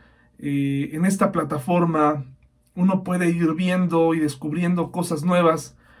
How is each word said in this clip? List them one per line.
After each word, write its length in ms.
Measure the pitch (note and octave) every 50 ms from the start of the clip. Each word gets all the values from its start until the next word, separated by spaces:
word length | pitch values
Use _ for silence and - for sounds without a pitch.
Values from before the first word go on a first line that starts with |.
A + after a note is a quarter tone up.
| - _ _ _ _ _ _ -
Eh, 500 | - C#3+ C#3+ C#3 C#3 C#3 C#3 C#3 C#3+ -
en 140 | D#3 D#3 F3
esta 260 | G3+ G3 G3 G#3 -
plataforma 960 | - E3 D3+ C#3+ D#3+ C#3+ - F3+ F3 F3 F3 E3 D#3+ D#3 D3+ D3 D3+ C#3+ C3 - - _ _ _ _ _ _ _ _
uno 300 | F3+ F3+ F#3+ F#3+ F#3 F#3
puede 240 | F#3 F3+ F3 F3 E3+
ir 240 | E3+ E3+ E3+ D#3 D#3
viendo 600 | E3+ F#3 F3+ F3+ F#3 F3+ E3+ E3 E3 E3 E3 D#3+
y 60 | E3
descubriendo 720 | D#3 D3 C#3 - - D3+ D3 F3 F3 F3 F3+ E3+ D#3+ -
cosas 320 | - F3+ E3+ - E3 D3 D3+
nuevas. 540 | F3+ F3+ F3 E3+ E3 D#3+ D#3+ - - - _ _ _ - -